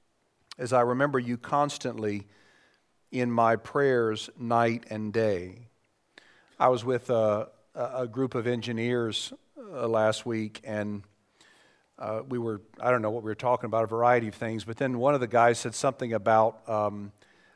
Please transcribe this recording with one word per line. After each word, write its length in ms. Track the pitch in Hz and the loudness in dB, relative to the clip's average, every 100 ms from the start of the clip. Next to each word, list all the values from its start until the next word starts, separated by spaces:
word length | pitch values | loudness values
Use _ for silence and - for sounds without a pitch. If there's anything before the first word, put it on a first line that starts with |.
| _ _ _ _ - - | _ _ _ _ -18 -10
"As 160 | 123 | 0
I 80 | 123 | 2
remember 380 | 120 127 147 131 | 4 2 0 0
you 180 | 120 120 | -2 -6
constantly 920 | - 143 147 - 131 113 107 104 98 _ _ _ _ _ _ _ - | -2 0 0 -2 -8 -4 -4 -4 -8 _ _ _ _ _ _ _ -8
in 180 | 127 123 | -4 0
my 260 | 117 113 113 | 4 4 2
prayers 760 | - 143 143 123 113 107 - - | -2 0 2 4 2 -2 -8 -10
night 460 | 117 117 117 120 - | 0 2 2 0 -6
and 240 | 107 107 | -8 -4
day." 560 | 113 110 90 90 107 117 _ _ _ _ - _ _ _ - | 0 0 0 -6 -14 -20 _ _ _ _ -20 _ _ _ 0
I 100 | 127 | 2
was 160 | 127 | 2
with, 260 | 120 123 - | 0 -2 0
uh, 360 | 117 110 104 - _ _ | 2 2 0 -4 _ _
a, 280 | - 127 127 | -8 -6 -6
a 40 | 120 | -6
group 260 | 123 131 | -4 -2
of 140 | 127 117 | -2 -2
engineers, 840 | 120 113 113 120 123 113 101 - - _ 302 214 | -2 -4 -4 -2 0 -2 -4 -8 -14 _ -20 -14
uh, 140 | 139 117 | -6 0
last 400 | 113 110 107 123 | 4 4 2 -2
week, 340 | 113 107 - | -4 -6 -10
and, 400 | - 107 104 101 - _ _ _ _ _ _ _ _ - | -8 -6 -6 -8 -12 _ _ _ _ _ _ _ _ -12
uh, 260 | 107 110 135 | -8 -6 -6
we 100 | 123 | -6
were, 220 | 117 104 - - | -4 -6 -10 -4
I 100 | 123 | 0
don't 120 | 123 | 2
know 80 | 107 | 0
what 120 | 117 | -4
we 80 | 107 | -6
were 60 | 107 | -4
talking 300 | 127 123 113 | 0 0 0
about, 180 | 110 | -2
a 20 | 110 | 0
variety 400 | 113 120 123 113 | 2 4 4 2
of 80 | |
things, 300 | - 113 113 | -6 -8 -8
but 140 | 101 113 | -8 -4
then 200 | 135 120 | -4 0
one 160 | 135 | 2
of 60 | 143 | 2
the 80 | 120 | 2
guys 320 | 120 120 117 | 6 6 4
said 160 | 120 - | -4 -2
something 360 | 139 - 123 | -2 -2 -4
about, 560 | 110 104 110 110 - - | 0 4 6 6 0 -4
um, 440 | 107 104 104 101 - _ _ _ | -2 -2 -4 -12 -18 _ _ _